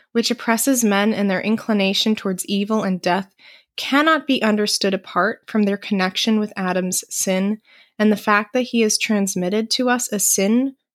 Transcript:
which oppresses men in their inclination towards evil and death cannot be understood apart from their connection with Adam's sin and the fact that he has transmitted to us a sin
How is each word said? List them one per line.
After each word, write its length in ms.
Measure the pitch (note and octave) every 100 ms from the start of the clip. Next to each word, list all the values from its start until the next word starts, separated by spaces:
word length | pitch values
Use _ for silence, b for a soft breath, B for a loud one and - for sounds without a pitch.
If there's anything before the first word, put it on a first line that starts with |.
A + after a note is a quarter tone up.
| B A#3
which 140 | A3+
oppresses 520 | A#3 - A3+ - B3+
men 300 | A3 G3 G#3
in 140 | G3+ G3+
their 140 | F#3
inclination 760 | G3+ A3+ - G#3 F#3+ G3 A3 G#3+
towards 280 | G3 F#3 -
evil 340 | G3+ G#3 A3
and 220 | F#3+ F#3
death 280 | F3+ F3+ F#3+ _ B B B -
cannot 500 | - C#4 D#4 D#4 -
be 160 | C4
understood 540 | A3 G#3+ G#3 - G3 F#3+
apart 460 | - F3+ G3 - -
from 140 | A3
their 160 | G3+ G3+
connection 600 | - G3 F#3 - - G#3+
with 120 | G#3+ -
Adam's 480 | F#3 F3+ F3+ F3+ -
sin 540 | - G3 F#3 G3 G#3+ b b b b
and 120 | G#3+
the 60 | G#3
fact 340 | - G#3 G#3+
that 80 | B3+
he 200 | B3 A#3
has 160 | G#3+ -
transmitted 720 | - G#3 G3 F3+ F3+ G#3+ A3+
to 220 | - B3
us 200 | B3 -
a 60 | G#3
sin 580 | - - G3 A#3+ C4+ - _